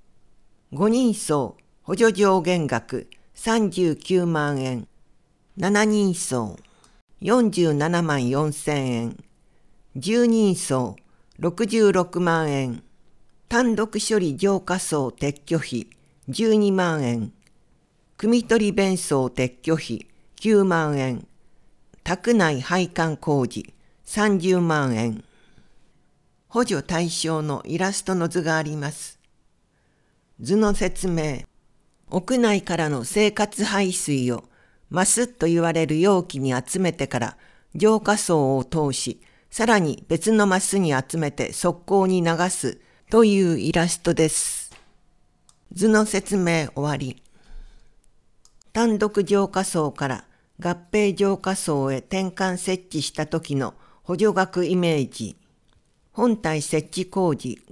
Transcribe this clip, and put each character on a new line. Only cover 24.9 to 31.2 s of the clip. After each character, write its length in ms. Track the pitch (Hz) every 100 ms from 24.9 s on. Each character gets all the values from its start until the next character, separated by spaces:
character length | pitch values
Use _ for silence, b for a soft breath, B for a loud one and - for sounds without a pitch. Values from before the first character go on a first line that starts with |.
| 110
円。 280 | 117 110 - b b b b b b b _ _ _ _ _
補 160 | 226
助 180 | 247 143
対 260 | - 165 170
象 340 | 170 160 160
の 200 | 151 139 -
イ 100 | 165
ラ 160 | 190
ス 100 | 202
ト 100 | -
の 140 | 180 165
図 140 | 185
が 140 | 165 160
あ 60 |
り 140 | 151 151
ま 140 | 143
す。 260 | - - - _ _ _ _ _ _ _ _ _ _ _ -
図 160 | 139 208
の 180 | 208
説 320 | 202 185 - 185
明。 360 | 165